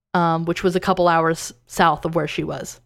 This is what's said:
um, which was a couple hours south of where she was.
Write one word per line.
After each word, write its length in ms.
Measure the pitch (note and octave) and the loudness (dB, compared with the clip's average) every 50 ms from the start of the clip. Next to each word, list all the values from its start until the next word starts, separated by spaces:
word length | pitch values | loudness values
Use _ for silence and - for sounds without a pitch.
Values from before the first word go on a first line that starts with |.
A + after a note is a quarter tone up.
| _ _ - | _ _ -2
um, 320 | F3+ E3+ E3 E3 E3 E3 | 0 2 2 0 0 -2
which 180 | E3+ E3+ - - | -4 -2 0 0
was 100 | F#3 F3 | 0 0
a 60 | F3+ | 0
couple 260 | - G3 F#3 F3+ F3 | 0 0 2 2 4
hours 460 | F3 E3 E3 D#3+ D#3+ E3 - - - - _ _ | 4 4 4 2 2 0 -2 -6 -12 -14 _ _
south 380 | - - - F3 E3 D3+ - - | -6 0 2 2 4 2 2 -2
of 120 | D#3+ D#3+ | -4 -2
where 100 | E3 D3+ D3 | -2 -2 -4
she 140 | - - | -4 -6
was. 380 | D3+ D3+ D3 C3 - - - - _ | -6 -6 -6 -8 -10 -12 -16 -18 _